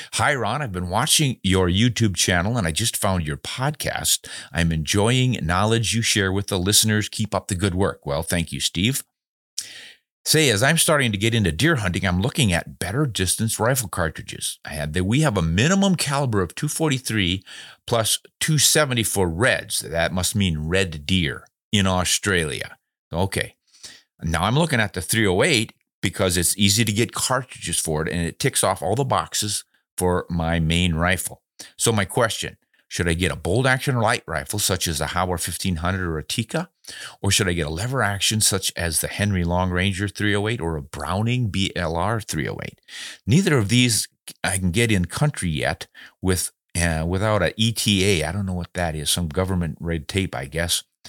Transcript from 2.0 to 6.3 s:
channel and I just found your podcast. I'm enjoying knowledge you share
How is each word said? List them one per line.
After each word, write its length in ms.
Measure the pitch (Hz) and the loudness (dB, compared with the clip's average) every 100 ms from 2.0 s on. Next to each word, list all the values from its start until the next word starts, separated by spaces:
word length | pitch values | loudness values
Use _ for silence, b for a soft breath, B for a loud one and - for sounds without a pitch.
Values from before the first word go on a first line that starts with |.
| 113 87 | 0 2
channel 400 | - 90 92 123 | 2 2 2 0
and 100 | 85 | -2
I 60 | |
just 240 | 78 113 - | 0 -2 0
found 300 | 104 92 76 | 0 0 -2
your 100 | 73 | -6
podcast. 920 | - - 135 151 - - 73 - - B B | -8 -4 -4 -4 -4 -4 -2 -2 -4 B B
I'm 220 | 82 85 | 0 0
enjoying 680 | 80 76 101 107 127 127 113 | 0 0 2 2 2 2 0
knowledge 520 | 78 87 107 113 107 | 0 2 2 2 0
you 80 | 113 | 0
share 300 | 113 107 98 | 0 2 2